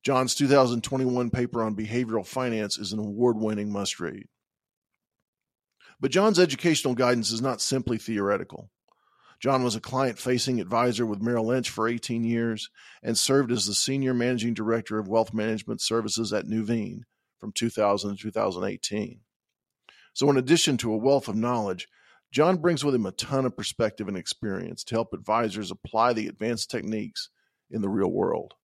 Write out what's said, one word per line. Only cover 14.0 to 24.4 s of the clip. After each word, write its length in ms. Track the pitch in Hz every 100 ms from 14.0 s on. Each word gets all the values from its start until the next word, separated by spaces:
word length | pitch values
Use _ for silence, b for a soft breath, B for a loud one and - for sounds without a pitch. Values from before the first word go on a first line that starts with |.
| 131
managing 400 | 123 120 123 113
director 460 | 110 110 113 - 107
of 80 | 98
wealth 260 | 113 113
management 480 | 110 107 110 107 113
services 520 | - 113 107 113 110
at 140 | 104 85
Nuveen 560 | 110 107 117 101 - - _ _ _
from 140 | 107
two 180 | - 113
thousand 460 | - 101 101 104 98
to 0 |
two 140 | 107
thousand 320 | 107 101 90
eighteen. 560 | 98 101 - 104 104 - _ _ _ _ _ _ _ b b
So 160 | - 143
in 80 | 135
addition 400 | 127 165 - 131
to 140 | 117
a 40 | 107
wealth 320 | 127 139 -
of 80 | 107
knowledge, 500 | 120 123 104 92 - b b b _
John 240 | - 156 185
brings 280 | 165 156
with 120 | 143 127
him 100 | 95
a 60 |
ton 340 | - - 135 127
of 100 | -
perspective 520 | 107 - 110 - 98
and 80 | 95
experience 680 | - -